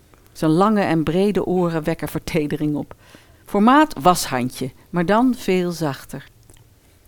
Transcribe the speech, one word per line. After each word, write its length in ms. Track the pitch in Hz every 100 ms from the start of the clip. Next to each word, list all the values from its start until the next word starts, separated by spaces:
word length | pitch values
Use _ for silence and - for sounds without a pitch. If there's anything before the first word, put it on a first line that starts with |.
| _ - _ -
Zijn 120 | 160
lange 300 | 160 208 208
en 220 | 170 165
brede 420 | 151 175 208 190
oren 400 | - 180 175 165
wekken 240 | 160 165 147
vertedering 680 | 156 - 175 147 147 151 147
op. 180 | - - - - - -
Formaat 560 | - 202 220 285 311 -
washandje, 720 | 165 175 - 127 123 - 131 - -
maar 160 | 175 175
dan 280 | 214 254
veel 360 | 233 - 185 175
zachter. 580 | 165 151 131 - 143 - _ _ - - _ _ _